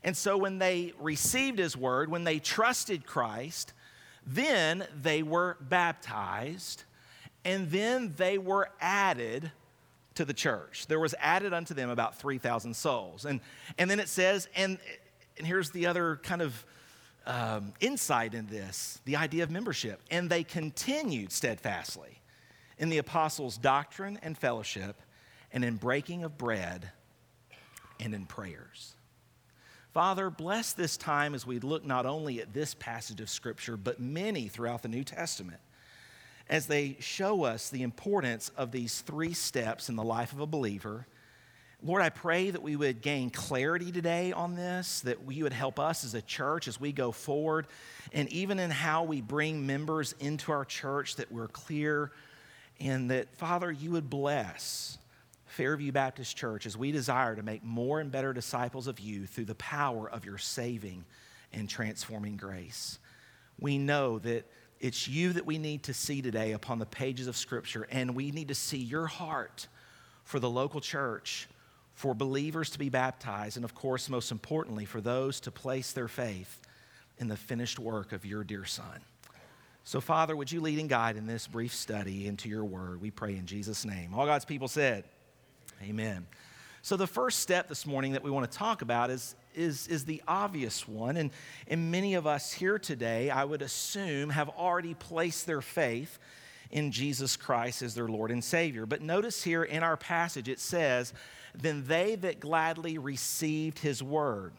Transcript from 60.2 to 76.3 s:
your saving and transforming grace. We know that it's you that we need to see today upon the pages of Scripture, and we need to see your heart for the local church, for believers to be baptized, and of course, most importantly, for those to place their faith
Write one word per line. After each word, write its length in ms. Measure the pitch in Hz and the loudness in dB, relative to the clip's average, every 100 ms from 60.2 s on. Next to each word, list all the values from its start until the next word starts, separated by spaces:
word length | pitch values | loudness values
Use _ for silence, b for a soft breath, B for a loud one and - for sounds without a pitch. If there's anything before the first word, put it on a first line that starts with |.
| 101 | -8
your 120 | 98 | -8
saving 680 | - - 120 117 101 90 87 B B B B | -4 -2 -2 -4 -6 -10 -14 B B B B
and 180 | - 104 | -8 -6
transforming 680 | - 107 110 - 110 104 104 | -2 -4 -4 -8 -6 -6 -6
grace. 600 | 98 95 85 - - - B B B B B - | -8 -8 -10 -10 -10 -10 B B B B B -6
We 180 | 143 139 | 0 2
know 420 | 139 147 135 110 | 4 4 4 2
that 300 | 104 117 - B B _ | 0 -2 -2 B B _
it's 280 | 131 120 - | -4 -2 -2
you 260 | 139 180 | 2 2
that 120 | 175 156 | 2 0
we 120 | 156 | -2
need 260 | 151 151 | -2 -4
to 100 | - | -4
see 280 | 127 - 139 | -4 -2 0
today 320 | 127 110 110 | 0 0 0
upon 260 | 107 - 117 | 0 -2 -4
the 60 | 107 | -4
pages 420 | - 135 127 127 | -2 -2 -2 -4
of 100 | 120 | -4
Scripture, 500 | - 120 - 113 110 | -4 -4 -4 -6 -2
and 240 | 131 127 127 | 0 0 0
we 160 | 143 | -2
need 160 | 147 147 | -4 -4
to 80 | 143 | -4
see 220 | - 139 | -2 -4
your 280 | 120 147 160 | -2 -2 -2
heart 640 | - 165 143 107 - - B B B B B | -4 -4 -2 -4 -10 -16 B B B B B
for 160 | - 143 | -6 0
the 100 | 123 | 0
local 320 | 120 143 147 | 2 0 -2
church, 640 | - 147 135 107 - - - B B B B | -4 -2 -2 -4 -6 -8 -8 B B B B
for 220 | - 139 113 | -4 -2 2
believers 560 | 135 135 151 156 151 | 2 2 0 -2 -2
to 80 | 139 | -2
be 100 | 139 | 2
baptized, 640 | 127 127 - - 101 107 113 | 4 2 0 -6 -4 -4 -6
and 80 | |
of 120 | 120 - | -8 -4
course, 340 | 135 127 - | -2 0 0
most 220 | 127 - | -2 -2
importantly, 520 | 113 - 156 - 107 101 | -6 -2 -2 0 -4 -4
for 140 | 117 | -4
those 400 | 107 123 135 139 | 0 2 0 -2
to 120 | - | -8
place 420 | - 131 131 127 | -8 -4 -2 -2
their 140 | - 117 | -4 -4
faith 520 | - 123 | -2 -4